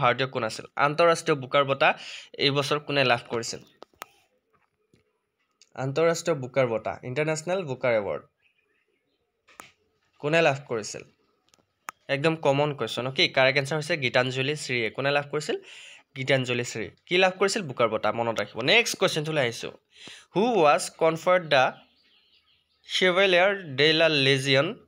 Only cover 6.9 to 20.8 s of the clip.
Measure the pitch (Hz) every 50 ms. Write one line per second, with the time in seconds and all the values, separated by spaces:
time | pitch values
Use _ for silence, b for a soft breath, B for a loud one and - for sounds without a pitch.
6.9 | 85 - - 110 123 147 151 156 160 156 156 175 180 196 180 143 127 123 - 127
7.9 | 117 110 101 92 76 67 - _ _ _ _ _ _ _ _ _ _ _ _ _
8.9 | _ _ _ _ _ _ _ _ _ _ _ _ _ _ - - _ _ _ _
9.9 | _ _ _ _ _ _ - 147 156 165 165 156 135 135 - - 123 110 104 -
10.9 | - - - _ _ _ _ _ _ _ _ _ _ _ _ _ _ _ _ -
11.9 | - _ _ - 139 135 143 165 160 160 - 147 135 139 147 147 143 139 113 110
12.9 | - - 120 131 135 - 180 147 - 139 131 131 131 143 135 135 165 156 147 -
13.9 | 175 156 135 120 117 131 123 131 123 131 131 139 151 147 - - 127 120 113 107
14.9 | - - 131 139 143 143 139 143 147 151 151 - - 392 B B B B B B
15.9 | B B B _ _ 131 131 131 139 135 127 120 123 120 120 - - 117 104 85
16.9 | - _ _ _ 170 180 190 190 185 185 202 196 196 240 190 139 123 - 123 110
17.9 | 107 104 - 107 104 117 117 117 113 104 104 107 - 104 117 147 196 233 233 226
18.9 | - - 196 175 - 165 151 156 160 151 131 117 113 - - - - - _ _
19.9 | B B B B B B B B _ 165 214 247 240 196 156 147 151 185